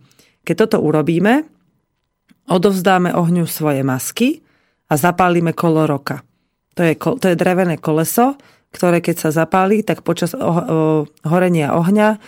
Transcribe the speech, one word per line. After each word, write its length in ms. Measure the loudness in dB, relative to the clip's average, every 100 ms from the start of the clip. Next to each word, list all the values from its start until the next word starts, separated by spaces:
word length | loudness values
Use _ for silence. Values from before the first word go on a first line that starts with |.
| _ _ _ _ -4
Keď 60 | 0
toto 240 | 0 0
urobíme, 640 | 0 0 0 0 2 2 -2 _ _ _ _ _ _ _ _ _ -2
odovzdáme 640 | 0 2 2 2 2 2
ohňu 320 | 0 0 0
svoje 400 | -2 -2 -2 0
masky 560 | 0 -2 -4 -2 -2 -2 _ _ _ _ -4
a 80 | 0
zapálime 560 | 0 2 2 2 0
kolo 320 | -2 0 2
roka. 400 | 0 -2 -6 -12 -14 _ _ _ _
To 160 | -2 0
je 80 | 0
ko-, 240 | -2 -2
to 80 | 0
je 80 | 0
drevené 400 | 0 0 0 -2
koleso, 640 | -2 -2 0 0 0 -2 _ _ _
ktoré 320 | -4 0 0
keď 240 | 0 -2 -2
sa 160 | 0
zapálí, 400 | 0 0 2 0
tak 160 | -2 -4
počas 320 | -4 -4 -4
oh-, 80 | -4
o-, 640 | -2 -2 0 0 0 0 -4 _ -2
horenia 480 | 0 2 0 0 0
ohňa 400 | 2 2 2 0